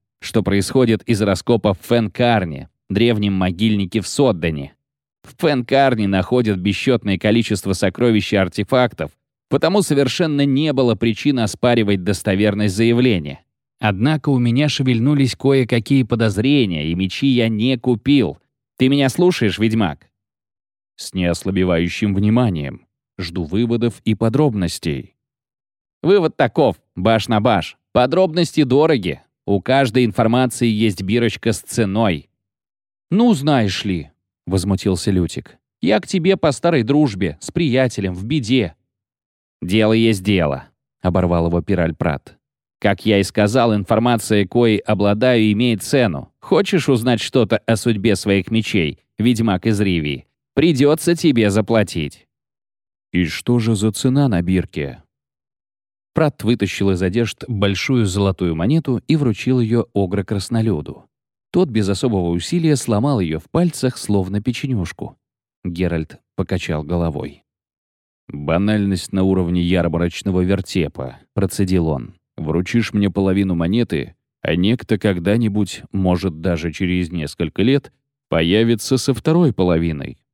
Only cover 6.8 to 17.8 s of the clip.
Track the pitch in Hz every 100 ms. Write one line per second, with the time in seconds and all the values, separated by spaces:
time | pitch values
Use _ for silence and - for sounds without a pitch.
6.8 | - 123 104 92 107 117 113 104 95 92
7.8 | 98 - 120 107 - 101 92 - 101 127
8.8 | 123 - 78 _ _ _ - 139 160 202
9.8 | 185 139 131 - 165 143 143 135 156 135
10.8 | 123 110 117 110 147 131 110 - 123 120
11.8 | 104 101 90 98 - 98 107 101 104 92
12.8 | 113 117 127 95 71 69 _ _ _ -
13.8 | 110 98 127 156 147 131 120 117 147 -
14.8 | 131 120 123 147 131 - 135 135 120 120
15.8 | 110 139 123 117 113 95 123 143 107 82
16.8 | 76 85 95 - 139 123 113 107 120 127